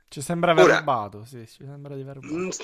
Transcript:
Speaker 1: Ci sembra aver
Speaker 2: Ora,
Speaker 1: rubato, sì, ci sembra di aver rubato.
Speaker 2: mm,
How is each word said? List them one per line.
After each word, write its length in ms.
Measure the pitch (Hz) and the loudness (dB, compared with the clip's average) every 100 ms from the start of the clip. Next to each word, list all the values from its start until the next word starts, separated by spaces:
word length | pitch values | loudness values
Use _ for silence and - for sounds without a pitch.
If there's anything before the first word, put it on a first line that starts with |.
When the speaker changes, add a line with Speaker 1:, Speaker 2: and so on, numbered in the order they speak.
| _ | _
Speaker 1:
Ci 140 | 151 | -14
sembra 300 | 135 170 175 | -6 0 4
aver 120 | 160 | 8
Speaker 2:
Ora, 140 | 160 113 | 8 6
Speaker 1:
rubato, 460 | 151 123 104 101 113 | 2 -2 -4 -12 -18
sì, 200 | 127 110 | -18 -20
ci 180 | - | -20
sembra 300 | 135 143 143 | -20 -18 -14
di 60 | 139 | -14
aver 160 | 135 139 | -14 -16
rubato. 180 | 147 | -8
Speaker 2:
mm, 160 | 160 185 - | -6 -6 -2